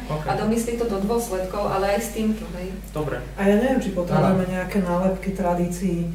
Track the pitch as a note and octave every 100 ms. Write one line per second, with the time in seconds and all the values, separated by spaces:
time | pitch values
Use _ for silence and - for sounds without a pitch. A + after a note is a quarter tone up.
0 | - D3+ D#3+ F3+ G#3+ A#3 A#3 A#3 A#3 F#3+
1 | G3+ A#3 G3+ F#3 F#3 G#3 G3+ F#3+ G3 G#3
2 | A#3 A3 A3 G#3+ F3 F3 F#3 F#3 - D3+
3 | C#3+ - - - G3 G#3 B3+ B3+ G3 F3
4 | F3 - F#3+ F#3+ F#3 F#3 F3+ G#3 F3+ F3
5 | F#3+ F#3 F#3+ F#3 F3+ F3 F3 - F#3+ E3+
6 | E3+